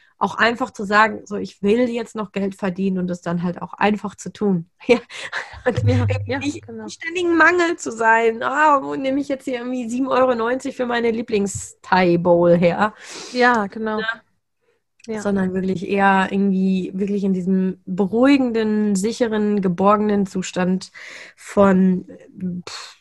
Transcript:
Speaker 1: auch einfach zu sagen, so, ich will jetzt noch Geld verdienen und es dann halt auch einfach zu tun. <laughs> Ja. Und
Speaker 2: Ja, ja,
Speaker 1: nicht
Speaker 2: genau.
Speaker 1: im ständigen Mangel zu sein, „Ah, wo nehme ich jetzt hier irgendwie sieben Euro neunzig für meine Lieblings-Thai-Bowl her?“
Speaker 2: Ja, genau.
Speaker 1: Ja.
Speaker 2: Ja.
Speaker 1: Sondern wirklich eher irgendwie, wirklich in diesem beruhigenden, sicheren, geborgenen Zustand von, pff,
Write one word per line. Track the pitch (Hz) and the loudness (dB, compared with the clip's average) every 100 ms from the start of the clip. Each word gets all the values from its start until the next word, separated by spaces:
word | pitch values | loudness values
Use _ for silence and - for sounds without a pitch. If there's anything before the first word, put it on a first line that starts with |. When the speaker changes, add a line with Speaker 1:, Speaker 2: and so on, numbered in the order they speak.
| _ - | _ -4
Speaker 1:
auch | 196 - | -4 0
einfach | 220 240 262 | 0 0 -6
zu | - | -6
sagen, | 196 208 220 208 - | 0 4 4 0 -10
so, | 202 | -8
ich | 190 - | -8 -4
will | 202 233 247 | 2 2 2
jetzt | 233 214 220 | -2 -8 -10
noch | 208 | -8
Geld | 196 196 196 | -6 -6 -4
verdienen | 196 180 196 185 | -6 -2 -2 -2
und | 180 | -4
es | 175 | -6
dann | 175 175 | -4 -4
halt | 175 170 | -4 -6
auch | - | -10
einfach | - 202 208 202 - | -2 0 0 -6 -12
zu | 190 | -14
tun. | - 208 175 165 _ | -4 0 0 -4 _
<laughs> | - | 2
Ja. | 233 - - - - - - 254 | 2 0 -14 -10 -10 -12 -6 -4
Und | 208 113 | 0 2
Speaker 2:
Ja, | 247 - 254 - | 2 0 -2 -4
ja, | 262 | -6
Speaker 1:
nicht | 285 - - | -6 -8 -14
Speaker 2:
genau. | 226 | -14
Speaker 1:
im | 220 | -14
ständigen | - 330 349 349 330 | -10 -8 -4 0 4
Mangel | 320 359 339 339 | 4 4 0 -2
zu | 262 | -8
sein, | 226 226 226 226 226 | -2 2 4 4 0
„Ah, | 240 277 311 277 | -2 2 4 2
wo | 285 294 | 0 -4
nehme | 269 277 | -2 -2
ich | 277 | -4
jetzt | 262 - | -6 -6
hier | 247 | -6
irgendwie | 247 254 226 | -6 -6 -6
sieben | 247 262 | -4 -2
Euro | 254 254 240 | 2 2 0
neunzig | 226 262 277 - | -2 -4 -6 -6
für | 247 | -4
meine | 240 233 | -2 -2
Lieblings-Thai-Bowl | 226 233 214 196 - - - - 185 180 170 175 175 175 170 | -2 -2 -2 -2 -6 -14 -12 0 2 4 4 4 4 6 6
her?“ | 175 - 214 - - - - | 4 2 -2 -4 -18 -16 -8
Speaker 2:
Ja, | 247 247 240 202 | 2 2 2 -2
genau. | 220 220 214 | -6 -6 -4
Speaker 1:
Ja. | 220 226 _ _ _ _ _ _ _ _ - | -6 -8 _ _ _ _ _ _ _ _ -10
Speaker 2:
Ja. | 214 | -6
Speaker 1:
Sondern | 202 196 185 | -2 -2 -2
wirklich | 185 185 185 190 | -2 -2 -4 -2
eher | 196 196 190 190 | 2 4 4 2
irgendwie, | 196 196 190 190 190 180 | 0 0 2 2 0 -2
wirklich | 190 196 202 | -4 -4 -2
in | 196 | 0
diesem | 185 180 190 185 180 - | 0 0 0 0 -4 -8
beruhigenden, | 185 190 220 269 277 254 226 214 214 208 196 | -4 -2 2 4 4 2 0 0 0 0 0
sicheren, | 214 226 233 214 208 208 | -2 -2 0 0 0 0
geborgenen | 185 175 196 208 214 202 190 | 0 2 4 4 2 0 0
Zustand | 190 180 180 180 185 - - - - - _ | -4 -6 -2 0 -2 -4 -20 -20 -20 -20 _
von, | - 208 196 185 185 185 - - - - 180 180 - | -4 4 6 6 4 2 -4 -18 -20 -12 -10 -10 -12
pff, | - - - | -16 -18 -20